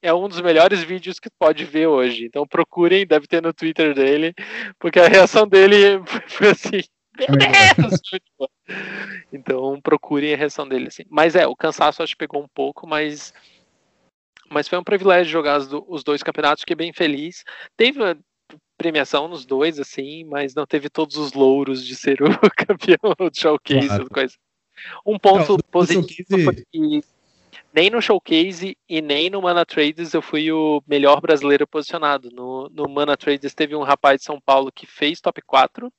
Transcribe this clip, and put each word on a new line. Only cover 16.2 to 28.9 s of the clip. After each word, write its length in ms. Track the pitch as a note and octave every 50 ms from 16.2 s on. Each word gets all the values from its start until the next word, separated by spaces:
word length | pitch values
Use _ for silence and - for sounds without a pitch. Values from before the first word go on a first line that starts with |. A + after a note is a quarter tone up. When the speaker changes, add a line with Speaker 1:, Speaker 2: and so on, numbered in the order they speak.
| -
Speaker 1:
campeonatos, 380 | - D#3 - D3+ D3 D3+ -
fiquei 140 | - - E3+
bem 180 | D#3 D#3+ E3+ D#3
feliz. 500 | - F3+ D#3 C#3+ C#3 D3 E3+ F3+ - - - - - - - _
Teve 240 | _ A3 B3 D4 C#4
uma 180 | A3+ F#3+ E3+ D3 _ _ _ _ _ _ - _ _ _ _ _
premiação 500 | - E3+ D#3 D#3 C#3 - - D3 D3 E3
nos 180 | F3 D#3 B2+
dois, 340 | B2 C3+ C3 D3 E3 D#3+ D3
assim, 440 | C#3 - - - C3+ C#3 D3+ D#3+ E3
mas 280 | D#3 D3 D3 C#3+ C#3 B2+
não 120 | D3 D3
teve 240 | _ - D3+ C#3 D3
todos 280 | _ - D#3 D3 - D3+
os 160 | D3+ C#3 C3
louros 520 | C3+ C3+ C3 C3+ C#3 C#3 C3+ C3+ B2+ B2+
de 100 | B2 B2+
ser 260 | - - C#3+ C#3 C3+
o 60 | - -
<laughs> 280 | G3+ - - G3+ -
campeão 580 | - - - G3 E3 - - F3 - - G#3+ E3+ _
do 140 | F#3 E3+ C#3
showcase, 520 | - - D#3+ D3+ D3 _ - D3 C3+ C#3 C#3
Speaker 2:
Claro. 220 | G#2 G2+ C3+ C3
Speaker 1:
coisa. 260 | G#2+ C#3+ C3 C3 _ _ _ _ _ _ _ _ _ - - - - - _
Um 120 | G#3 A3 G3
ponto 320 | - G3+ F#3+ G3+ G3+ G3
Speaker 2:
Não, 80 | G3+ F3+
do 60 | -
Speaker 1:
positivo 720 | _ - F3 F3+ - E3 F#3 E3 - - - F#3 _ G3 F#3+
Speaker 2:
showcase 40 | E3+
Speaker 1:
foi 100 | D3 - B2+ A#2+ _
que 320 | _ D#3+ D#3 D3+ D3+ D3+ D3 _ _ _ _ _ _ _ _ _ _ - _ _ _
nem 160 | D#3 E3+ G3
no 120 | A3+ A#3
showcase 760 | G#3 - A3 F3+ _ - D#3 D#3+ E3+ F#3+ F#3+ E3 F3+ G3 - _ _
e 140 | _